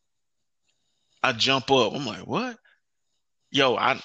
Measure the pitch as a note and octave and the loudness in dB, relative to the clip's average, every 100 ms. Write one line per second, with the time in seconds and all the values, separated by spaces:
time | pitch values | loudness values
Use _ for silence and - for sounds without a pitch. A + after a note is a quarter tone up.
0 | _ _ _ _ _ _ _ _ _ _ | _ _ _ _ _ _ _ _ _ _
1 | _ _ B2+ A#2+ A2 C3+ B2+ C3+ A2 - | _ _ -4 0 0 0 4 4 4 0
2 | C3+ - - D3 B3+ A3+ _ _ _ _ | -6 -8 -6 -6 -6 -10 _ _ _ _
3 | _ _ _ _ _ C3+ C3+ G#2 A2+ B2+ | _ _ _ _ _ 0 2 2 0 -2